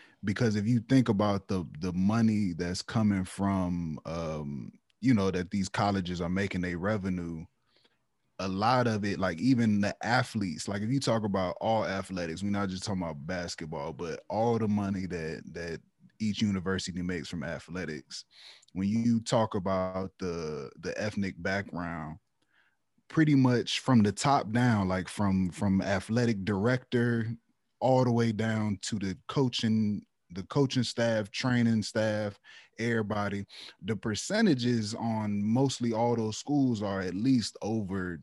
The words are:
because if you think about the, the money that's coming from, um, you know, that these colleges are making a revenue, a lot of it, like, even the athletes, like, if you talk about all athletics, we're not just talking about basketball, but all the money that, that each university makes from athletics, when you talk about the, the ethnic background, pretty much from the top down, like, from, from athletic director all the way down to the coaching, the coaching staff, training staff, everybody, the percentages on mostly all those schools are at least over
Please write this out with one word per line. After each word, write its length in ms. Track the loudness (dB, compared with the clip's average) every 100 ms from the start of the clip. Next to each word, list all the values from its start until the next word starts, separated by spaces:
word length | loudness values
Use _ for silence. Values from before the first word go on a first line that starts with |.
| -20 _
because 320 | -4 0 0 2
if 100 | 2
you 140 | 2
think 280 | 4 4 6
about 380 | 4 4 2 -2
the, 180 | -4 -4 -6
the 120 | -4
money 640 | 0 2 4 2 2 0 -2
that's 240 | -4 -6
coming 440 | -4 0 2 2
from, 760 | -2 -2 0 0 0 -2 -4 -8 -8
um, 680 | -6 -4 -6 -8 -10 -12 -16 _ -2
you 120 | 2
know, 180 | 4 4
that 200 | 0 -2
these 180 | -2 -2
colleges 520 | 0 0 0 -2 -4
are 100 | -2
making 340 | 0 -2 -2
a 100 | -4
revenue, 720 | -4 -2 -2 -2 -4 -6 -8 -12 _ _ _ _ _ _ _ _ -8
a 100 | -4
lot 380 | 0 2 4 2
of 180 | 0
it, 140 | -2 0
like, 180 | -2 2
even 420 | 2 4 4 2
the 140 | 0 -2
athletes, 640 | 0 0 0 -2 -4 -4 -6
like, 160 | -4
if 80 | -2
you 80 | 0
talk 260 | 2 0
about 320 | 0 0 -2 -2
all 240 | 0 0
athletics, 580 | 0 -4 -4 -6 -6 -4
we're 80 | -4
not 200 | -2 -2
just 140 | -4
talking 180 | -4 -4
about 240 | -4 -6 -8
basketball, 680 | -6 -6 -8 -10 -8 -8
but 280 | -8 -8 -8 -6
all 300 | 0 2 2
the 80 | 2
money 400 | 0 0 -2 -4
that, 360 | -6 -6 -8 -10
that 280 | -12 -10 -10 _ _ -20 -6
each 220 | -4 0
university 600 | 0 0 -2 -2 -4 -4
makes 260 | -4 -4 -6
from 160 | -8
athletics, 800 | -6 -8 -10 -8 -8 -10 -12 -16 -18 -20 -20 -20 _
when 160 | -4 0
you 320 | 2 2 2
talk 340 | 2 2 2
about 560 | 0 -2 -2 -2 -4 -8 -6
the, 520 | -6 -4 -6 -8 -10 -10
the 180 | -8 -6
ethnic 340 | -4 -2 -4 -4
background, 720 | -4 -4 -4 -6 -6 -6 -8 -12 _ _ _ _ _ _ _ _ -4
pretty 260 | 2 6
much 460 | 8 6 4 0 -2
from 220 | 4 6
the 80 | 6
top 400 | 4 2 2 2
down, 380 | 2 4 4 2
like, 200 | 0 -2
from, 420 | -2 2 2 0
from 320 | 0 2 2
athletic 600 | 2 0 0 2 2 0
director 840 | 0 0 2 0 0 0 2 0 -2 -6 _ _ _ -2
all 240 | 4 4
the 80 | 4
way 220 | 4 2
down 460 | 2 0 0 0 -2
to 180 | -4 -4
the 180 | -4 -6 -4
coaching, 760 | 0 0 2 2 2 0 -2 -8 _ -14
the 120 | -10
coaching 380 | -4 0 2 0
staff, 480 | -2 0 0 0 -2
training 520 | -4 0 2 4 2
staff, 580 | 0 0 0 0 -4 -8 -18 -20 -16 -6
everybody, 640 | -2 0 0 -2 -2 -4 -8 -14 -20 -10
the 120 | -6
percentages 1000 | -4 -4 -4 -2 2 4 4 2 0 0
on 460 | -4 -4 -2 -2 -2
mostly 480 | 2 2 2 0 -2
all 240 | 0 2 0
those 200 | -2 -4
schools 460 | -2 2 2 2
are 180 | -2 -2
at 140 | -2
least 420 | 0 4 4 2 -4
over 580 | -4 -2 -2 -4 -4 -8